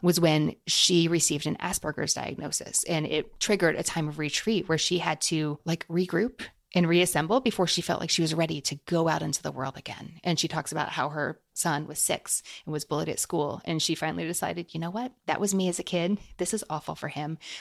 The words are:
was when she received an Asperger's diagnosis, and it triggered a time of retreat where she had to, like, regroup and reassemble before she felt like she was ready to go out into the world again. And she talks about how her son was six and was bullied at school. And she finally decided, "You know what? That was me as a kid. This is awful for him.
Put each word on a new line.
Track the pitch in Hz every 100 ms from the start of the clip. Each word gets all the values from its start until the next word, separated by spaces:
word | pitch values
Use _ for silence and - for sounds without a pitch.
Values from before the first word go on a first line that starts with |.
was | 180 175
when | 165 156 151 - -
she | - - 175 165
received | 170 - 147 151
an | 156
Asperger's | 180 185 156 151 156
diagnosis, | - - - 147 - - -
and | - 165 151
it | 151 - -
triggered | - 202 170 156
a |
time | - - 151
of | 147
retreat | 151 - - 220 -
where | 160
she | - 180
had | 165 156
to, | - 160 151 151
like, | - 165 -
regroup | 170 180 170 233 - - - _
and | 180 170
reassemble | 170 175 156 156 240
before | 247 - 175
she | -
felt | - -
like | 170
she | -
was | 160
ready | 160 165 156
to | - 147 -
go | 170 165
out | 156
into | 156 143
the | 147
world | 139 135 -
again. | - 120 - -
And | - 165
she | 160
talks | 160 -
about | 156 147
how | - 139
her | 151 143 156 _
son | - 175 147 156
was | 151
six | - - - - - -
and | -
was | 151 -
bullied | 151 160
at | -
school. | - 170 147 - -
And | 160
she | -
finally | 165 160 165 165
decided, | 175 - 170 175
"You | 165
know | 165
what? | 202 247 - -
That | 156
was | 202
me | 190 185
as | 175
a |
kid. | - 180 170 208 - -
This | 175
is | 220 -
awful | 156 -
for | 160 -
him. | 143 147 160 - -